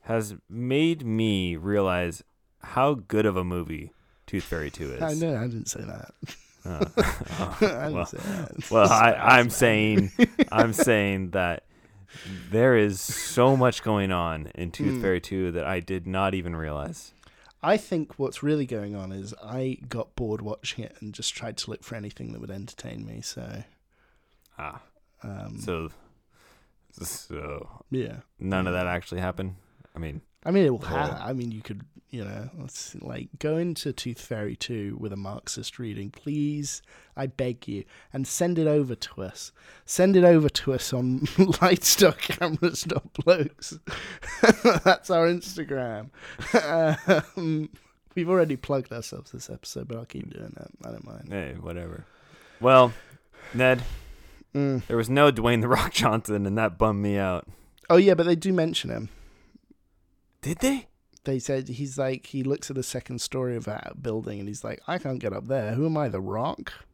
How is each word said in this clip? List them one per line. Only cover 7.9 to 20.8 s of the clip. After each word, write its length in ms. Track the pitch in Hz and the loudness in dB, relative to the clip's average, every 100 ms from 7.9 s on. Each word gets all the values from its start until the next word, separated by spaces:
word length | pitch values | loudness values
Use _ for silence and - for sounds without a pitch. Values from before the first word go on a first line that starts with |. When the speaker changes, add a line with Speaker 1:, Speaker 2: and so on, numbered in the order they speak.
Speaker 1:
well, 120 | 156 85 | -6 -6
Speaker 2:
say 120 | - | -8
that. 520 | - 98 - - - | -10 -8 -10 -12 0
Speaker 1:
well, 200 | 113 101 | 6 8
I, 220 | 113 117 | 8 6
I'm 0 | |
Speaker 2:
Surprise, 320 | - 110 127 120 | 6 8 8 8
man. 40 | |
Speaker 1:
saying, 600 | - 123 107 107 107 98 - 240 | 4 4 6 4 4 2 4 4
Speaker 2:
<laughs> 200 | - 285 | 4 2
Speaker 1:
I'm 220 | 110 117 | 4 4
saying 560 | 107 - 110 101 98 92 | 4 4 4 4 0 -2
that 340 | 95 90 80 _ _ _ - - - 92 95 87 | -2 -2 -2 _ _ _ -20 -20 -18 -14 -14 -2
there 240 | 107 131 120 | 4 6 6
is 240 | 104 95 | 4 0
so 560 | - - - - 123 135 | -6 -6 -4 4 6 6
much 260 | 127 - | 4 2
going 300 | - 104 98 | 0 0 2
on 360 | 92 85 80 76 - | 0 -2 -4 -8 -8
in 160 | 87 | -8
Tooth 260 | - 147 131 | -4 -2 0
Speaker 2:
Mm. 40 | |
Speaker 1:
Fairy 200 | 101 90 | 0 0
two 300 | - 95 90 | -2 -4 -2
that 100 | 85 73 | -2 -4
I 140 | 92 | -4
did 260 | 87 92 87 | -4 -6 -4
not 280 | 95 98 | -2 0
even 200 | 95 87 | -2 -4
realize. 600 | 82 78 76 71 165 - _ - _ _ _ | -6 -6 -6 -8 -12 -18 _ -20 _ _ _
Speaker 2:
I 140 | 156 214 | 0 0
think 420 | - 175 147 - | 0 -6 -6 -6
what's 240 | 135 131 | -6 -4
really 240 | 143 151 131 | -2 -2 -2
going 300 | 117 101 104 | -6 -6 -8
on 160 | 92 | -10
is 220 | 95 98 113 | -10 -12 -14
I 360 | 101 127 131 127 123 | -12 -6 -6 -6 -10
got 260 | 117 110 - | -10 -8 -6
bored 260 | 117 107 | -6 -6
watching 440 | 104 104 - - | -6 -10 -10 -10